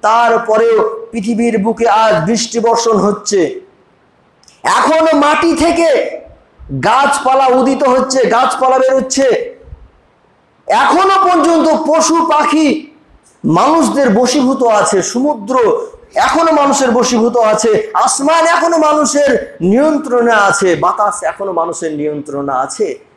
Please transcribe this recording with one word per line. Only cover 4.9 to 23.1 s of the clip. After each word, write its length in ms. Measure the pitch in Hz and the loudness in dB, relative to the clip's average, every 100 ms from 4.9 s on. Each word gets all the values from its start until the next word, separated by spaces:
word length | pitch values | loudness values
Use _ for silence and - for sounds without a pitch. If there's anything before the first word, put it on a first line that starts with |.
| 320 320 294 | 2 2 2
মাটি 360 | 285 311 339 311 | 2 2 0 2
থেকে 640 | 311 339 330 262 - - - - _ _ - 135 | 0 2 2 0 -2 -8 -18 -20 _ _ -10 -4
গাছপালা 640 | 165 240 277 277 254 262 262 | 0 2 0 0 0 2 2
উদিত 360 | 254 254 269 | 2 0 0
হচ্ছে, 440 | 277 254 254 262 226 | 2 0 0 0 0
গাছপালা 480 | 233 262 - 262 262 | 2 0 0 0 2
বেরোচ্ছে, 760 | 262 262 262 - 269 190 - - - - - _ _ _ _ _ _ _ - | 2 0 -2 0 0 0 -4 -14 -20 -20 -20 _ _ _ _ _ _ _ -2
এখনো 560 | 214 277 339 392 381 | 0 2 2 2 2
পর্যন্ত 460 | 370 349 302 330 302 294 311 | 2 2 2 2 2 0 0
পশু 380 | 320 311 330 320 | 0 2 0 0
পাখি 680 | 302 294 294 302 - - - _ - _ _ 156 | 0 0 0 0 -2 -8 -20 _ -20 _ _ -2
মানুষদের 640 | 165 254 330 262 277 269 | 0 2 2 0 0 0
বশীভূত 540 | 202 247 294 254 262 | 2 2 0 0 0
আছে, 380 | 240 208 190 196 | 0 2 0 -2
সমুদ্র 800 | 170 240 277 294 202 254 233 - - - - - | -2 -2 -2 -4 -4 0 0 0 -6 -16 -10 -2
এখনো 360 | 277 311 330 | 0 0 0
মানুষের 400 | 302 277 269 262 | 2 2 0 0
বশীভূত 460 | 233 208 233 233 233 | 0 0 0 0 2
আছে, 540 | 220 214 226 202 - | 0 2 0 0 -2
আসমান 540 | - 247 - 277 330 320 | -2 -2 0 0 2 2
এখনো 300 | 339 330 330 | 0 0 0
মানুষের 800 | 302 302 302 285 285 247 - - | 2 0 0 0 0 0 -4 -4
নিয়ন্ত্রণে 720 | 170 220 302 302 - 240 240 | 0 2 2 0 -2 -2 0
আছে, 420 | 220 196 190 190 160 | 2 2 0 0 0
বাতাস 480 | 165 190 208 - | 0 0 -2 -2
এখনো 280 | 160 - 196 | -6 -6 -6
মানুষের 400 | 170 170 160 165 | -4 -4 -6 -8
নিয়ন্ত্রণে 640 | 151 151 147 147 139 143 | -6 -6 -6 -8 -8 -4
আছে। 460 | 127 170 - 202 143 - | -4 -4 -4 -6 -6 -14